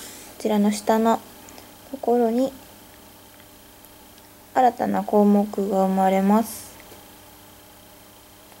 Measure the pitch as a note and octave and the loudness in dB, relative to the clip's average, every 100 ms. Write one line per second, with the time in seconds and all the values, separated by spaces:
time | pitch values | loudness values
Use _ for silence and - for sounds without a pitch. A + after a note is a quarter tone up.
0 | - - - - A3 G#3 G#3 G#3 - A3 | -18 -20 -20 -8 -2 0 0 -2 -2 0
1 | A3+ A3+ - - - - - - - C4+ | 2 -2 -4 -20 -20 -20 -20 -20 -16 -8
2 | - A#3+ A3+ A#3 C4 - - - - - | -2 0 2 0 -2 -6 -20 -20 -20 -20
3 | - - - - - - - - - - | -20 -20 -20 -20 -20 -20 -20 -20 -20 -20
4 | - - - - - - B3+ - G#3+ G3 | -20 -20 -20 -20 -6 0 0 0 -4 -4
5 | G3+ G#3+ G#3 G3+ G#3 G3+ G3 G3 F#3+ F#3+ | 0 2 4 4 0 -4 -2 0 0 2
6 | F#3+ F#3+ G3 G#3+ A#3 - - - - - | 2 2 2 2 0 -8 -18 -20 -20 -20
7 | - - - - - - - - - - | -20 -20 -20 -20 -20 -20 -20 -20 -20 -20
8 | - - - - - - | -20 -20 -20 -20 -20 -20